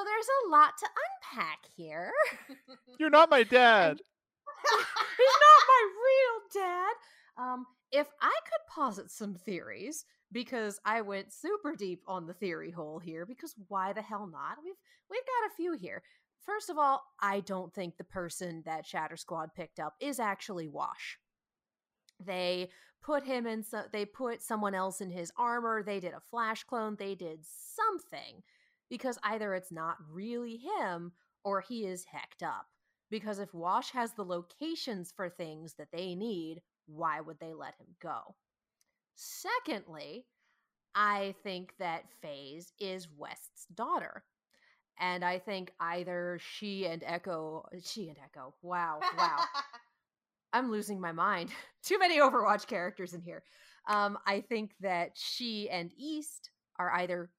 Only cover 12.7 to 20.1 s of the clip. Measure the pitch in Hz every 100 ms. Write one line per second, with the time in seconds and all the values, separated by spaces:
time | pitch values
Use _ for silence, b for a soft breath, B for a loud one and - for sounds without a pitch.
12.7 | 170 151 160 170 160 180 254 330 - 180
13.7 | 196 190 208 208 208 202 147 147 233 339
14.7 | 381 _ _ _ 427 508 494 427 - 349
15.7 | 285 180 98 - _ _ _ - 427 415
16.7 | 311 285 269 - - 202 202 190 190 170
17.7 | - 180 - 180 190 170 - 180 165 160
18.7 | 160 151 175 156 165 - 165 160 - 160
19.7 | - 156 - 285